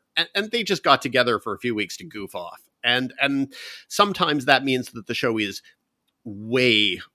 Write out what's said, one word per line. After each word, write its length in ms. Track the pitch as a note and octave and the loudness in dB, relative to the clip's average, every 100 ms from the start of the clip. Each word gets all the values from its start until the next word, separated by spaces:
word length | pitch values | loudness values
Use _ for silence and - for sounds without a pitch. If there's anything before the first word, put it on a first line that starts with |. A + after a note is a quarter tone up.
| _ - | _ -4
And, 100 | E3 G3+ | -2 -4
and 160 | G#3+ | -2
they 120 | A#3+ | -4
just 200 | G3 F#3 | -2 0
got 180 | - C3+ | 4 4
together 380 | B2+ B2 B2 G#2+ | 4 2 2 0
for 140 | A2+ | -4
a 60 | G2 | -6
few 160 | B2 G#2+ | -4 -4
weeks 200 | F#2+ - | -4 -8
to 80 | F2 | -14
goof 300 | G#2 G2 F#2+ | -12 -12 -12
off. 260 | E2+ - _ _ | -14 -16 _ _
And, 300 | A#2+ B2 B2+ - | -2 0 -2 -4
and 320 | C#3 C#3 C3+ - - - - | -2 0 -4 -8 -16 -18 -6
sometimes 580 | - G3+ F3+ E3+ D3 C3 | 2 2 2 0 0 2
that 200 | C3 C#3 | 2 4
means 260 | C3 - | -2 -2
that 160 | A#2 G2+ | -12 -8
the 60 | |
show 240 | A#2 B2+ A2+ | -2 0 0
is 240 | G#2 F#2+ - _ _ _ _ _ A#2+ | -2 -6 -16 _ _ _ _ _ -14
way, 760 | G2+ A2 B2+ B2+ G#2+ G#2 E2+ - | -12 -2 4 6 6 4 -2 -10